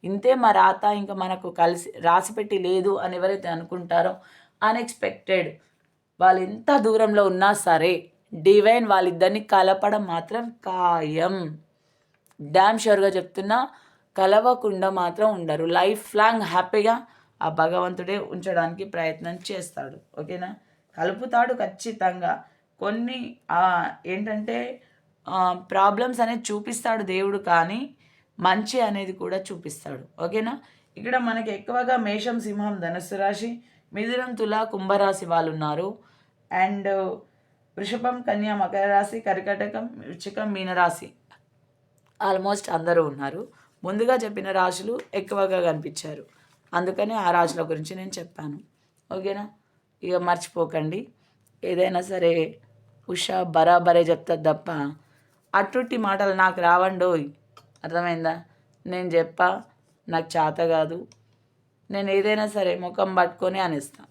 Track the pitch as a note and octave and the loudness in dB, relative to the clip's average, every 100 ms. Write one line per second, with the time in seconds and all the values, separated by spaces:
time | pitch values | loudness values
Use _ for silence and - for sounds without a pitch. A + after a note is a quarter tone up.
0 | F3 G3 A#3+ C4 A#3 G3 F#3+ F#3+ G#3 G#3 | -4 -2 2 4 6 6 6 4 0 0
1 | G3 F#3+ F#3 F#3 F3+ E3+ E3+ F3 - - | -4 -6 -4 -6 -8 2 2 2 -8 -2
2 | E3+ F3 G#3+ A3 G#3+ G3 F3+ F#3 F#3 G3 | 6 6 6 -6 -2 -2 2 2 2 0
3 | F3+ F3+ F#3 G3 F3+ E3 E3+ F3+ F3 E3+ | -2 -2 0 0 -4 -6 -6 -10 0 2
4 | F3+ F#3 - _ _ _ G#3+ A#3 A#3 - | 2 0 -14 _ _ _ 0 0 -2 -4
5 | - - - F#3 D#3 - _ _ _ _ | -6 -6 0 0 0 -6 _ _ _ _
6 | _ _ F3+ F#3 F#3 G#3+ A#3 C#4+ A3 A3 | _ _ 6 6 2 -4 2 4 4 4
7 | A3 G#3 G3+ F#3 G3 G3+ F3+ E3 E3 F3+ | 4 6 4 6 4 4 4 4 4 0
8 | - _ _ E3 D#3+ G#3 G#3 A#3+ A3+ F#3+ | -4 _ _ 0 6 8 8 4 4 4
9 | F#3 E3+ F#3 G#3 G#3+ G3 F#3 F#3+ G#3 G#3+ | 4 4 2 2 2 4 6 4 2 0
10 | G3 E3+ E3 A3+ A#3 A#3 - F#3 F3 E3+ | -2 -6 -4 -8 -8 -10 -8 0 2 2
11 | D#3 D#3 F3 F#3+ E3 D#3 _ _ _ _ | 0 -2 -2 -2 -6 -12 _ _ _ _
12 | _ _ _ _ D3 E3 G3 A3+ A3 G3+ | _ _ _ _ -2 4 4 4 4 4
13 | G3 F#3+ F3+ - G3 A3+ C4 - _ _ | 4 2 -4 -8 -2 0 -2 -8 _ _
14 | _ - F#3+ G#3 A#3+ B3 A3+ F#3 F#3+ F#3+ | _ 0 4 6 4 2 0 0 -2 0
15 | F3 F3+ G#3+ G3 E3 D3+ E3 F3 F#3+ G#3+ | -4 0 0 0 -4 -2 0 2 2 0
16 | - G#3 G#3+ A#3 F#3 F3 F3+ G#3+ G#3+ A#3 | -4 4 4 4 0 0 0 2 2 0
17 | - _ _ _ D#3+ D#3+ D#3+ F3+ F3+ F3+ | -4 _ _ _ -6 0 0 2 -2 -4
18 | F3+ G3+ - F3+ F#3 F3 E3 E3+ F#3+ E3+ | -6 -6 -6 -10 -4 -2 -2 -4 -10 -6
19 | D#3+ D#3+ E3+ F3 - F#3+ - - C#3 - | -6 -6 -10 -12 -10 -10 -10 -12 -14 -16
20 | _ - D3+ F3+ F3+ G#3 _ _ _ - | _ -16 -12 -10 -12 -14 _ _ _ -6
21 | F3 G3 B3 A#3+ B3 A#3+ - - A#3 G#3+ | -4 -4 -2 0 2 0 -4 -6 -12 -2
22 | F#3 F3+ F3 - - _ _ _ F#3+ A3+ | -2 -2 -4 -6 -8 _ _ _ -6 -4
23 | A#3+ B3+ A#3+ - _ E3+ F#3 F3 - - | -6 -8 -12 -16 _ 2 2 2 -2 -8
24 | E3 F#3+ G#3 G#3+ G#3+ A#3 A#3+ B3 _ _ | -8 -6 -6 -6 -6 -6 -6 -12 _ _
25 | _ _ - F#3 F#3 F3+ F3+ F#3+ G3 G3+ | _ _ -6 0 0 0 -4 2 4 4
26 | B3 A#3+ A3+ A#3 A#3 G#3 G#3+ A#3 A#3+ A3+ | -2 0 -2 -2 -6 -8 -6 -6 -2 -2
27 | F#3+ F#3 G3 G3 G3 E3+ E3+ G#3+ C#4 _ | -2 -2 -2 -2 2 2 2 -4 -10 _
28 | _ _ _ - F3+ F#3 G#3+ B3+ A3+ G3+ | _ _ _ -2 2 2 0 0 0 -2
29 | F#3+ F#3 F3+ F#3+ F#3+ F3+ D#3+ D3 D3+ C3+ | -6 -8 -6 -6 -6 -12 -12 -14 -14 -14
30 | - - E3+ G#3+ A3+ C#4 - _ _ - | -16 -8 -4 -4 -4 -8 -14 _ _ -14
31 | A3 B3+ A#3+ A3+ A3 G3+ - A#3+ B3 B3+ | -4 -2 0 -4 -6 -8 -4 -4 0 0
32 | G#3+ G#3 A3+ A#3 G#3+ G3+ G#3 G3+ E3+ F3+ | 0 -4 -4 -6 -6 -4 -4 -4 -6 -8
33 | F3 G3 G3 G3+ A#3 A#3 _ _ _ G3+ | -8 -4 -2 -2 -6 -10 _ _ _ -8
34 | A3+ B3 B3+ A3+ A3 G#3+ A3 G3+ F#3 G3+ | -4 -4 -6 -4 -2 -2 -2 -6 -2 2
35 | G3 F#3+ F3 E3+ D#3+ D#3+ D3+ D3+ F#3+ A3+ | 2 0 0 0 0 -2 -4 -4 -6 -8
36 | _ _ _ _ _ F#3 F#3+ G3+ G3 G3 | _ _ _ _ _ -2 0 0 -2 -2
37 | F#3 - _ _ _ _ _ - G3 A3+ | -2 -6 _ _ _ _ _ -12 -8 -4
38 | A#3+ B3 B3 G#3 G#3+ G3+ F#3 G3 G3+ G3 | -4 -4 -4 -2 -2 -2 -2 0 2 2
39 | G3+ A3+ G#3+ F#3 F#3+ G3+ G#3 A3 A#3 - | 0 -6 -4 -4 -2 -4 -4 -6 -10 -12
40 | - F3 G3 G3+ G#3+ G3 F#3 F3+ F3 F3 | -18 -14 -12 -8 -6 -6 -4 2 2 2
41 | - _ _ _ _ _ _ _ _ _ | -14 _ _ _ _ _ _ _ _ _
42 | _ _ F#3 F#3+ F#3+ G3+ - E3 E3 E3+ | _ _ 0 0 0 -2 -2 -2 2 2
43 | D#3 C#3 C#3 D#3+ A#3 _ _ _ E3+ G3+ | 2 -2 -8 -8 -14 _ _ _ -6 -2
44 | A#3 B3+ A3+ G#3 F#3+ F#3+ F#3 F3+ G3 A#3+ | 2 2 0 -6 -4 0 0 0 -6 -8
45 | - G3+ G3 G3+ F#3+ F#3 F3 D#3 D3+ - | -6 -8 -4 -2 0 2 0 -2 -6 -12
46 | D#3+ D3 - _ _ _ _ F3 F3+ F#3+ | -12 -14 -18 _ _ _ _ -4 -2 -2
47 | G#3 A3+ F#3 F3 E3+ E3+ D#3+ D#3+ D#3 F#3 | -4 -2 2 2 2 0 -4 -4 -8 -12
48 | F#3 F#3 E3+ - D3+ C#3+ - _ _ _ | -12 -12 -14 -12 -12 -12 -18 _ _ _
49 | _ F#3 F#3+ G3 G#3 _ _ _ _ _ | _ -8 -6 -6 -10 _ _ _ _ _
50 | F3 F3+ F3 F3 - - D#3+ D#3+ D#3 F3+ | -2 -2 0 -2 -2 -4 -2 -2 -4 -6
51 | B3+ _ _ _ _ _ F3+ F3+ F#3 F3+ | -10 _ _ _ _ _ -6 0 2 0
52 | F#3 F#3 E3+ E3+ D#3+ - _ _ _ _ | -4 0 2 2 0 -6 _ _ _ _
53 | - F3+ - F#3+ F3 D#3+ E3 F3 E3+ F3 | -10 -6 -4 -2 0 4 6 6 6 4
54 | E3 D#3+ D#3+ E3 D#3 D#3 - D#3+ C#3+ D3+ | 4 2 0 0 0 0 -4 -6 -6 -8
55 | _ _ _ _ _ F#3+ G3 B3+ B3 B3 | _ _ _ _ _ -2 0 -2 -2 -2
56 | G#3 G3 G3+ F#3+ F#3 F#3 F3 F3 F#3 F#3 | -2 0 0 4 2 4 4 4 4 2
57 | F3+ E3+ C#3+ D3 _ - _ _ D#3+ E3 | 2 2 -2 -12 _ -20 _ _ -6 -4
58 | F3 E3 E3 E3 E3+ _ _ _ - F3+ | -2 -2 -2 -4 -10 _ _ _ -10 -6
59 | F3+ E3 E3 - F3+ G3 - _ _ _ | 0 0 0 0 0 0 -8 _ _ _
60 | - E3 E3 E3 D#3 D3+ E3 D#3+ D#3 E3 | -6 -6 -4 -2 -2 0 0 2 0 -6
61 | - _ _ _ _ _ _ _ _ G3 | -14 _ _ _ _ _ _ _ _ -6
62 | G3 G3 G3+ G#3+ G#3+ G#3+ F#3 F3 F3+ - | 0 0 2 0 0 -2 -2 -2 -6 -2
63 | F#3+ F#3 F3 - F#3 F#3+ F#3 D3+ C#3 _ | 0 2 0 0 -4 -2 -2 -2 -6 _
64 | - | -20